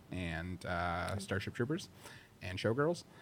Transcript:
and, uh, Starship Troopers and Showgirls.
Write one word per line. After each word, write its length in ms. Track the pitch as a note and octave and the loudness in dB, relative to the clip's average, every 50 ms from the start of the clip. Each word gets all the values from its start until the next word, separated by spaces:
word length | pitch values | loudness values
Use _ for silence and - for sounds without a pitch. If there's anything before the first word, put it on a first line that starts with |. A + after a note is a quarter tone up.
| - - | -10 -6
and, 540 | - F#2 F2+ E2+ E2 E2 E2+ F2+ F#2 E2+ - | -4 -2 0 0 0 -2 -2 -2 -4 -4 -2
uh, 520 | F2 F2+ E2+ F2 F2 E2+ F2 F2 F2 F#2+ G2 | 0 0 2 2 2 2 0 0 0 -2 -2
Starship 360 | F#2+ - G2 F#2+ - G#2 - | -2 0 0 0 0 -2 0
Troopers 320 | - A#2+ D3 D#3+ - - - - - - - - - - - - - | 0 0 2 0 -2 -4 -8 -12 -16 -16 -14 -14 -16 -18 -20 -14 -10
and 180 | - F#2 F#2 F#2+ | -6 -4 -2 2
Showgirls. 460 | - G#2+ A2+ C#3 C#3+ E3 F3 - - - - - | 2 4 4 6 4 4 4 2 -4 -10 -18 -20